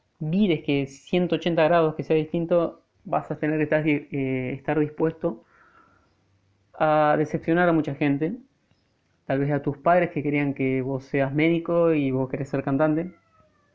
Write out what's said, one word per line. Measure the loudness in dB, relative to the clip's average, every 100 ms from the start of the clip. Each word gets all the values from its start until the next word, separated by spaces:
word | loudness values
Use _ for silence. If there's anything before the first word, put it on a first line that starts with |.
| _ -10
vires | -2 0 2 0
que | 0 -2 -2
ciento | -8 -4 -2 0 -2
ochenta | 0 2
grados, | 4 4 2 0
que |
sea | 0 0
distinto, | 0 -4 0 0 0 -6 _ _
vas | -6 -4 -4
a | -4
tener | -2 0
que |
estar | 0 0
di-, | 2 0 -2
eh, | -4 -2 -2 -4
estar | -6 -2 0
dispuesto | 0 0 -2 -2 -6 -6 _ _ _ _ _ _ _ _ _ _ _ _ _
a | -2 2 4 4 2
decepcionar | 0 -4 0 2 4
a |
mucha | 2 0 -2
gente. | 0 0 -2 -6 -14 _ _ _ _ _ _ _ -4
Tal | -2
vez | 0
a | -2
tus | -2 -2
padres | 2 4 2
que | -2
querían | -2 0 0
que | -2 -2 0
vos | -2 -6 -4
seas | -2 0
médico | 2 2 0 0 2 2
y | 2 0
vos | -2 -2
querés | -4 -4
ser | -4
cantante. | 0 2 2 0 -4 -12 _ _ _ _ _